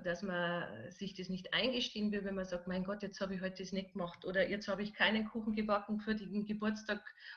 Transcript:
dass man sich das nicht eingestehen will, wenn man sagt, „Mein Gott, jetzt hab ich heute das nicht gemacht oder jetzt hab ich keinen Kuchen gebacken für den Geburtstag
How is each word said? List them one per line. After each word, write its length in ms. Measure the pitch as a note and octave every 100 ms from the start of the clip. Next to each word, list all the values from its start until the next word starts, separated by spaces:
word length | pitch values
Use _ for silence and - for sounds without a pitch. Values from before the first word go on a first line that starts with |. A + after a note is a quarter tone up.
dass 180 | F3 F3
man 680 | G3 F3 F3 F3 - A2 A#2+
sich 240 | - F#3+ -
das 140 | F3+
nicht 240 | F#3 -
eingestehen 580 | E3 A#3+ B3 B3 G#3+ G#3
will, 120 | G#3
wenn 120 | G3 F#3+
man 100 | F#3
sagt, 220 | F3+ F#3
„Mein 160 | F#3
Gott, 180 | F#3 G#3
jetzt 160 | G3 -
hab 120 | G3
ich 100 | F#3+
heute 220 | F#3+ F#3
das 80 | F#3
nicht 220 | F#3+ F#3
gemacht 320 | G3+ C4 - F3+
oder 220 | F#3+ F#3
jetzt 200 | G3+ G#3
hab 120 | F#3+
ich 140 | G#3
keinen 320 | - F#3+ A3 G#3+
Kuchen 280 | A#3 A3
gebacken 460 | G#3+ G#3+ G#3 - G#3
für 160 | A3 G#3+
den 300 | F#3 G3+ G#3
Geburtstag 560 | G#3+ G#3+ G#3+ - G#3 - - -